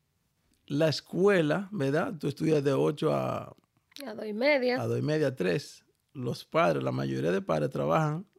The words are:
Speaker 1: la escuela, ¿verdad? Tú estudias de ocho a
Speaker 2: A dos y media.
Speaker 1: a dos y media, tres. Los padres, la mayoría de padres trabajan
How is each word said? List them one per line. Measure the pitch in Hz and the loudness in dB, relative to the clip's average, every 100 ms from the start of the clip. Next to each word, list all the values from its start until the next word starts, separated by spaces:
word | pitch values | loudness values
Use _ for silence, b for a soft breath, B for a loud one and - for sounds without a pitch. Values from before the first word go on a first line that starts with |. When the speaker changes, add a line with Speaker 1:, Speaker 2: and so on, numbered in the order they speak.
| _ _ _ _ _ _ - | _ _ _ _ _ _ -6
Speaker 1:
la | 143 160 | 0 2
escuela, | - - 165 196 190 151 160 190 | 0 -4 2 4 4 2 0 -4
¿verdad? | 208 135 151 262 170 | -2 0 0 -2 -4
Tú | 151 | -4
estudias | - 156 151 | -2 2 2
de | 139 | 4
ocho | 135 156 147 156 | 2 2 0 0
a | 143 131 117 - - _ _ _ - 269 | 0 -2 -4 -8 -16 _ _ _ -14 -12
Speaker 2:
A | 220 | -10
dos | 220 | -8
y | |
media. | 214 277 285 247 254 | -2 2 2 2 0
Speaker 1:
a | 117 | 0
dos | 117 | 0
y | |
media, | 135 156 139 127 | 0 2 0 0
tres. | 180 156 - - _ _ _ | 0 0 -4 -16 _ _ _
Los | 135 123 127 | -8 -6 -6
padres, | - 156 175 143 | -2 2 2 2
la | 131 | 0
mayoría | 127 135 131 151 | -2 -2 -2 0
de | 190 | -2
padres | 190 156 143 | 0 0 0
trabajan | 143 143 160 151 156 - | -2 0 2 2 -2 -8